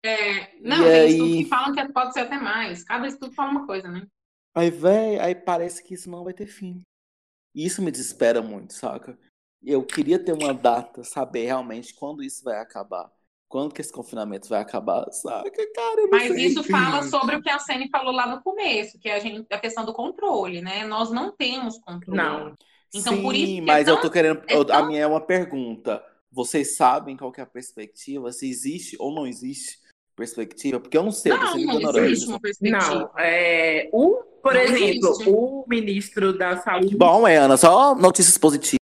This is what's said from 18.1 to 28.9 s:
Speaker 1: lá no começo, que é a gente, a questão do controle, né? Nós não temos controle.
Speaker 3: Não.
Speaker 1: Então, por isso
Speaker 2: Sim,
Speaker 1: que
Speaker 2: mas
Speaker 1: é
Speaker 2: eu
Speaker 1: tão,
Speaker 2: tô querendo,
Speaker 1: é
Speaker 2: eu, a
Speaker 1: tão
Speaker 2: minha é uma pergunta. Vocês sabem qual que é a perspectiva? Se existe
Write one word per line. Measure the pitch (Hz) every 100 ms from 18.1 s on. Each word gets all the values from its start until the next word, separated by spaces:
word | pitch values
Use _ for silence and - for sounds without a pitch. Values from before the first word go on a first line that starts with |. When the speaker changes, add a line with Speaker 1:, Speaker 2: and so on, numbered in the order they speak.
Speaker 1:
lá | 254 247
no | 254
começo, | 381 403 381 220 214 _
que | 220
é |
a | 208
gente, | 220 208 226
a | 202
questão | - 226
do | 220
controle, | 226 269 - 415 247 185 175
né? | 175 196 220
Nós | 214 226
não | 233 370 -
temos | 262 254 240 226
controle. | - 175 180 185
Speaker 3:
Não. | 160 151 151 147 _ _ _
Speaker 1:
Então, | 202 233 202
por | -
isso | - 196
Speaker 2:
Sim, | 185
Speaker 1:
que |
Speaker 2:
mas | 156 151 147
Speaker 1:
é |
Speaker 2:
eu | 151
Speaker 1:
tão, |
Speaker 2:
tô | 160
querendo, | 175 160 156 -
Speaker 1:
é | 151
Speaker 2:
eu, |
a |
Speaker 1:
tão | 143 143 151
Speaker 2:
minha | 151
é | 151
uma | 156
pergunta. | 156 180 175 135 123 110 - 107 - _ _
Vocês | 127 123 151 139 -
sabem | 131 139 135
qual | 135 131
que | 123
é |
a | 127
perspectiva? | 123 127 - 107 _ - 139 123
Se | 123 135
existe | 123 131 170 -